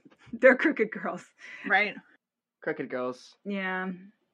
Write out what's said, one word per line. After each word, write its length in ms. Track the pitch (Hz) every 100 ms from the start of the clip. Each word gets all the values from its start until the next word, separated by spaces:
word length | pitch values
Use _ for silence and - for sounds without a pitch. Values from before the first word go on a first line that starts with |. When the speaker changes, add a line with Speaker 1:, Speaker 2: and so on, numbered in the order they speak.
| - _ -
Speaker 1:
They're 220 | 233 262 254
crooked 360 | 330 - 208
girls. 340 | 196 175 175 - _ - - 196
Speaker 2:
Right. 280 | 196 208 - - _ _ _ _ _
Speaker 3:
Crooked 260 | - 151 135
girls. 460 | 127 127 123 - - 196
Speaker 1:
Yeah. 440 | 196 185 185 185 180 190 _ _